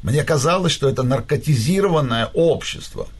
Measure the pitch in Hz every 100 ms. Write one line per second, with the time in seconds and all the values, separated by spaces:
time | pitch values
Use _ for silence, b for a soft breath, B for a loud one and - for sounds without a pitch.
0 | - 139 135 156 143 180 180 - 139 120
1 | 123 135 117 151 - 135 113 190 196 160
2 | 135 117 110 - 165 - - - - -
3 | 50